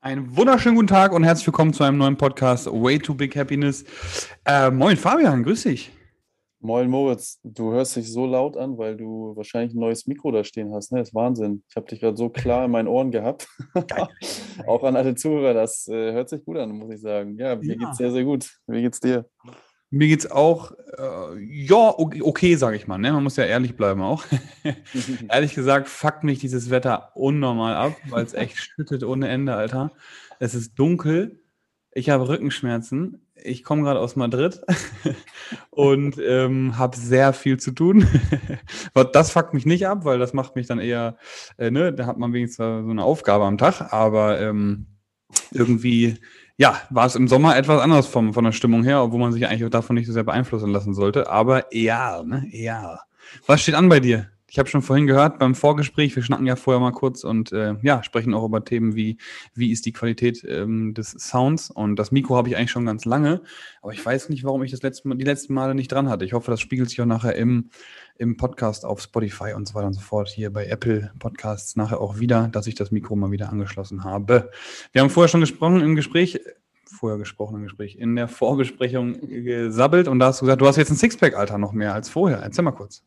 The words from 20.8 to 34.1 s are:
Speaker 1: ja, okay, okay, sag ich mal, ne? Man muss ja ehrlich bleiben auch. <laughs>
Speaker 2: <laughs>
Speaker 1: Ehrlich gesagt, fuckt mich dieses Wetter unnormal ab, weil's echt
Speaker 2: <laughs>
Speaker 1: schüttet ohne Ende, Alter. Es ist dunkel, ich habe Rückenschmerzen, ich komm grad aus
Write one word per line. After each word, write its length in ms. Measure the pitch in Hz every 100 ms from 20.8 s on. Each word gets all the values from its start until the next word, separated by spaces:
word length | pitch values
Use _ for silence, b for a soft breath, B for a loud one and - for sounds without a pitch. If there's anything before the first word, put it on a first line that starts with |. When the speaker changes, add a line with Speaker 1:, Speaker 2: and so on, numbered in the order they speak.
| - - 135 - 82 90
Speaker 1:
ja, 520 | 151 147 139 202 220 -
okay, 240 | 160 156
okay, 340 | 156 - 180 165
sag 200 | 127 107
ich 100 | -
mal, 140 | 92
ne? 120 | 117
Man 120 | 151
muss 140 | 139 131
ja 80 | 107
ehrlich 300 | 117 123 -
bleiben 280 | 101 98
auch. 200 | 95 156 - 131 127 -
<laughs> 0 |
Speaker 2:
<laughs> 680 | 156 139 - - 127 123 113
Speaker 1:
Ehrlich 260 | 120 147 -
gesagt, 320 | 131 139 135
fuckt 340 | - 151 -
mich 140 | 151 135
dieses 320 | 135 123 120
Wetter 400 | 127 127 113 - -
unnormal 600 | 135 147 135 117 113 87
ab, 180 | 135 156 143
weil's 280 | 120 117 -
echt 200 | 120 -
Speaker 2:
<laughs> 180 | - -
Speaker 1:
schüttet 280 | 147 139
ohne 260 | 113 131 131
Ende, 260 | 127 139 110
Alter. 360 | 110 131 147 B B B B B
Es 160 | 123
ist 220 | 123 113 -
dunkel, 640 | 143 175 151 160 226 - _ _ _ _ _
ich 200 | 131 127
habe 160 | 139 127
Rückenschmerzen, 960 | 151 143 - 127 117 113 131 185 269 _
ich 300 | _ - 127
komm 180 | - 151
grad 160 | 143 135
aus 180 | 117